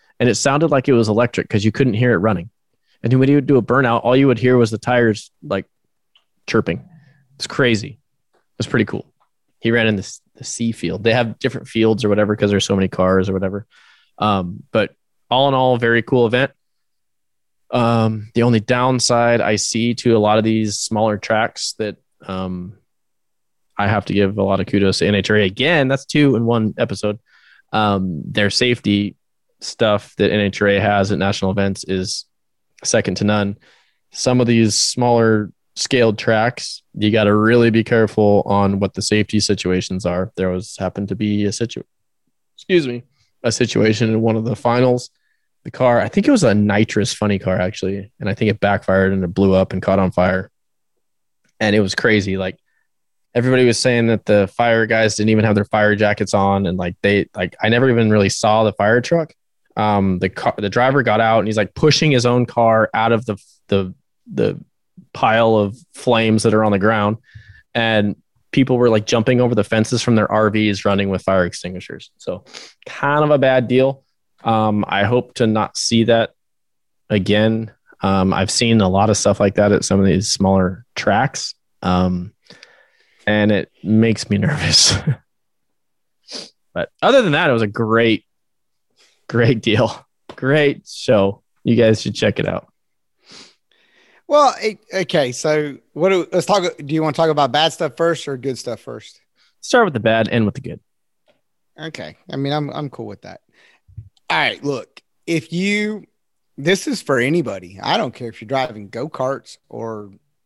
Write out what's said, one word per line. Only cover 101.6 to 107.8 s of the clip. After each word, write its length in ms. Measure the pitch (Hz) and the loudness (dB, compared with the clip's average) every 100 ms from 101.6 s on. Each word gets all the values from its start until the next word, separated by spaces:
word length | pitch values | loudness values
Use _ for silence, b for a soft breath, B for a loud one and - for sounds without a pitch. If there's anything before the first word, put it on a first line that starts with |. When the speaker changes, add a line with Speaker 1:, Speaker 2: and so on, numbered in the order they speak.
| _ - | _ -16
Speaker 2:
Okay. 380 | 160 151 78 - - | -14 -14 -16 -18 -12
I 80 | 139 | -8
mean, 160 | 139 | -4
I'm, 180 | 151 143 | -4 -6
I'm 200 | 156 147 | -8 -12
cool 160 | - 107 | -12 -16
with 160 | 98 | -16
that. 200 | 95 92 _ b b b b - - _ - | -20 -20 _ b b b b -20 -20 _ -6
All 80 | 165 | -2
right. 260 | 131 95 | -2 -4
Look, 380 | 143 127 - - _ _ - | -6 -6 -8 -20 _ _ -6
if 260 | 165 - | -6 -4
you, 540 | 170 196 208 214 214 - _ _ _ _ - | -4 -2 -2 -4 -8 -14 _ _ _ _ -8
this 300 | 147 190 311 | -2 -2 -2
is 160 | 240 | -8
for 160 | - 131 | -2 -2
anybody. 600 | 127 170 123 95 90 101 | 0 -2 -4 -8 -14 -10